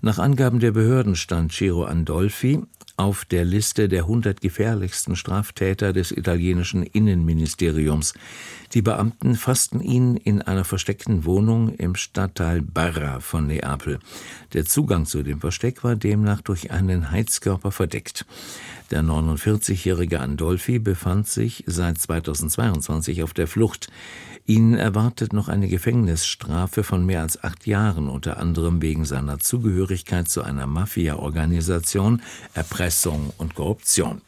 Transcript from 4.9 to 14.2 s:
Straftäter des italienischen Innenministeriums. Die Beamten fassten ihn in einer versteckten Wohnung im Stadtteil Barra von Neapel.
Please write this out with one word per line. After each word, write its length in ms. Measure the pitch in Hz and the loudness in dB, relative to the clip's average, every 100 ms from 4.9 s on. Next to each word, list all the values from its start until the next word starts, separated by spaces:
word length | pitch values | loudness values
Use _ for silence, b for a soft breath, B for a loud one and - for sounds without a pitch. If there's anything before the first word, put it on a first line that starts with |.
| - - 92 | -4 -4 -4
Straftäter 760 | - 95 104 - 95 95 101 | -2 -2 -2 -2 -2 2 0
des 220 | 92 87 | 0 -2
italienischen 720 | - 87 87 87 90 90 92 | -2 0 2 2 2 0 -2
Innenministeriums. 1300 | 87 107 107 90 82 80 78 - 85 78 76 76 76 - B B B B B | 0 2 4 4 4 2 0 0 0 2 2 2 -2 -6 B B B B B
Die 80 | 120 | 2
Beamten 540 | 107 107 104 - 131 120 | 2 2 0 0 0 0
fassten 460 | - 127 - 127 | 0 0 0 -2
ihn 340 | - 123 123 120 | 0 2 4 2
in 260 | - 104 | 2 0
einer 220 | - 95 | 2 -2
versteckten 600 | 92 95 - 101 - 101 80 | 0 -2 -2 -4 0 0 2
Wohnung 500 | 92 110 113 113 - | 2 4 4 2 0
im 200 | 85 90 | -4 -2
Stadtteil 680 | - - 95 - 85 85 | -4 -2 -4 -2 0 0
Barra 580 | 73 82 85 80 73 65 | -2 -2 -2 -2 -4 -6
von 280 | - 82 73 | -4 -2 -2
Neapel. 520 | 73 - 69 - 67 B B | -2 -4 -4 -4 -6 B B